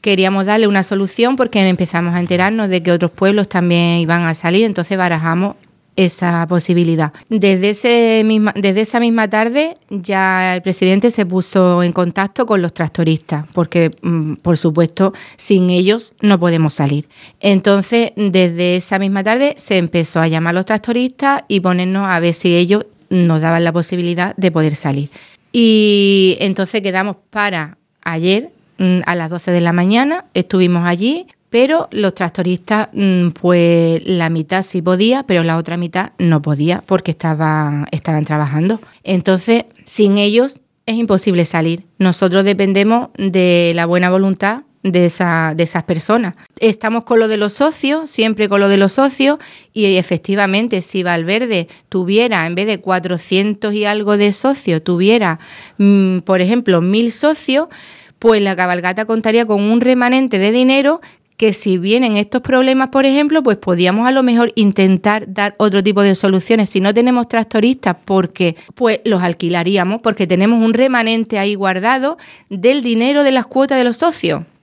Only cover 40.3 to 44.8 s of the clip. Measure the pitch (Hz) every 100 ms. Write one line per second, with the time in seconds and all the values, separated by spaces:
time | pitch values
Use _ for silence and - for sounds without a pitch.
40.3 | 220 269 - _ _ - 226 233 190 -
41.3 | 175 165 170 160 170 - _ 185 175 185
42.3 | 185 196 196 196 196 208 233 247 - 196
43.3 | 185 180 175 170 170 170 180 180 185 196
44.3 | 190 196 233 - _